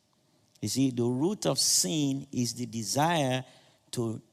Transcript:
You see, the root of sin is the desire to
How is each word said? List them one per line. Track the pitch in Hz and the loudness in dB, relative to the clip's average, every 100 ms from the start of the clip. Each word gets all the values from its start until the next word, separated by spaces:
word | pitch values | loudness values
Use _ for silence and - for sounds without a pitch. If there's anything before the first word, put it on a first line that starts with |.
| _ _ _ _ _ - | _ _ _ _ _ -8
You | 107 | -2
see, | 135 135 | 2 2
the | 123 | 2
root | 120 127 165 214 160 | 0 2 0 0 -2
of | 135 | 0
sin | - - 180 160 139 139 - | 2 2 2 0 0 -2 -4
is | 123 117 | -2 -2
the | 113 117 | -4 -6
desire | 113 98 120 160 165 131 127 - - - _ - | -6 -2 0 2 2 2 -2 -4 -18 -20 _ -10
to | 127 113 110 - | -4 -2 -4 -10